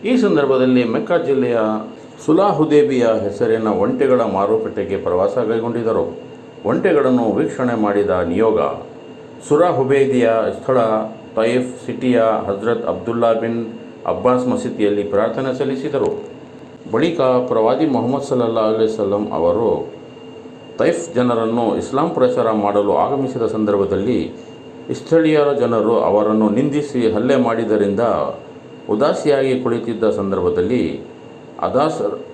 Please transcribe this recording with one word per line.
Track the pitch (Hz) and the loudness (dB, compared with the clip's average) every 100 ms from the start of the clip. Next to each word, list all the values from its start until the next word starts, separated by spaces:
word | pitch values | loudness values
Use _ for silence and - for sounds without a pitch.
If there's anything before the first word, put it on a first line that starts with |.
ಈ | 208 240 | 2 2
ಸಂದರ್ಭದಲ್ಲಿ | 208 156 139 131 127 127 | 4 2 4 4 4 4
ಮೆಕ್ಕಾ | 117 127 - 170 | 2 -2 0 0
ಜಿಲ್ಲೆಯ | 127 135 123 117 107 107 - - - - - | 2 0 2 0 0 -2 -6 -16 -20 -8 0
ಸುಲಾಹುದೇಬಿಯ | 165 202 151 147 147 135 127 113 | 2 4 2 4 4 4 2 2
ಹೆಸರಿನ | 110 101 - 117 113 110 | 2 -2 -2 0 2 2
ಒಂಟೆಗಳ | 95 107 127 135 123 | 0 0 2 2 4
ಮಾರುಕಟ್ಟೆಗೆ | 110 95 101 110 104 107 98 98 | 2 0 0 0 -2 -6 -4 -4
ಪ್ರವಾಸ | 87 90 101 127 | 0 0 0 0
ಕೈಗೊಂಡಿದ್ದರು. | 110 113 117 120 113 98 76 - - - - - 101 | 0 -2 -2 -2 0 0 -2 -8 -16 -18 -18 -8 -2
ಒಂಟೆಗಳನ್ನು | 123 196 151 131 123 113 | 0 2 2 4 2 2
ವೀಕ್ಷಣೆ | 98 160 - 123 117 | 0 -2 -2 -2 0
ಮಾಡಿದ | 104 101 101 | 0 0 0
ನಿಯೋಗ | 92 85 90 113 90 71 - - - - - - - - | 0 0 2 2 2 0 -4 -12 -18 -18 -18 -20 -18 0
ಸುರಾ | 151 175 | 4 4
ಹುಬೇದಿಯ | 131 135 139 135 127 113 113 104 98 | 2 2 2 4 2 2 2 0 -4
ಸ್ಥಳ | - 127 113 110 107 - - - | 0 2 2 0 -2 -10 -8 0
ತೈಫ್ | 117 127 123 - - | 2 0 -2 -8 -10
ಸಿಟಿಯ | - 127 120 | -4 2 4
ಹಜರತ್ | 113 107 104 101 110 113 - | 4 2 -2 -2 -2 -2 -2
ಅಬ್ದುಲ್ಲಾ | - - 117 117 | -4 -4 0 2
ಬಿನ್ | 110 113 117 113 - - - - | 2 0 -4 -6 -10 -16 -8 -6
ಅಬ್ಬಾಸ್ | 87 117 127 127 | 0 2 2 0
ಮಸೀದಿಯಲ್ಲಿ | 113 127 107 104 101 | -2 -4 0 0 0
ಪ್ರಾರ್ಥನೆ | 98 98 113 - 131 127 | 0 0 0 -2 -4 -2
ಸಲ್ಲಿಸಿದರು. | 135 131 - 135 104 - - - - - - - - | -2 -4 -4 -2 -2 -4 -10 -16 -18 -20 -20 -18 -4
ಬಳಿಕ | 113 170 160 | 0 0 2
ಪ್ರವಾದಿ | 131 127 123 113 113 135 151 | 2 2 0 2 2 2 0
ಮೊಹಮ್ಮದ್ | 120 117 139 | 0 0 -2
ಸಲ್ಲಲ್ಲಾಹು | - 127 117 113 110 | -2 0 0 0 0
ಅಲೈಹಿ | 110 110 | 2 0
ವಸಲ್ಲಂ | 110 98 101 104 | 0 -2 -2 -2
ಅವರು | 78 85 90 113 78 - - - - - - - - - - | 0 2 2 2 0 -4 -12 -18 -20 -20 -18 -18 -20 -18 -2
ತೈಫ್ | 131 170 - | 0 0 -2
ಜನರನ್ನು | 120 123 117 113 117 113 98 | -2 0 0 0 0 0 -2
ಇಸ್ಲಾಂ | - 135 160 | -2 -2 0
ಪ್ರಚಾರ | - 127 131 113 | 2 2 2 0
ಮಾಡಲು | 107 101 101 101 76 | 2 2 2 2 2
ಆಗಮಿಸಿದ | 101 139 170 127 110 | 2 0 -2 -2 -2
ಸಂದರ್ಭದಲ್ಲಿ | 110 104 101 98 98 107 110 78 - - - - - - | 0 0 2 2 0 0 0 -2 -10 -16 -18 -18 -18 -10
ಸ್ಥಳೀಯ | 127 - 165 160 151 143 143 | -10 2 2 4 4 4 2
ಜನರು | 123 113 104 113 | 2 2 2 2
ಅವರನ್ನು | 85 104 107 107 107 | 4 2 2 2 2
ನಿಂದಿಸಿ | 110 147 147 143 127 113 | 2 0 0 -2 0 0
ಹಲ್ಲೆ | 107 123 135 | 2 2 2
ಮಾಡಿದ್ದರಿಂದ | 117 113 107 107 101 98 117 87 69 - - - - - - | 2 0 0 2 2 2 0 0 -2 -6 -14 -20 -20 -16 -4
ಉದಾಸಿಯಾಗಿ | 107 147 - 151 139 135 127 | 0 0 0 0 2 2 0
ಕುಳಿತಿದ್ದ | 123 117 113 110 110 | 0 -2 -4 -2 0
ಸಂದರ್ಭದಲ್ಲಿ | 101 98 95 90 87 90 123 85 71 - - - - - - | 0 -2 0 0 0 0 0 -2 -4 -12 -18 -20 -20 -18 -6
ಅದಾಸ್ | - 127 156 160 127 - - | -2 0 0 -2 -6 -6 -12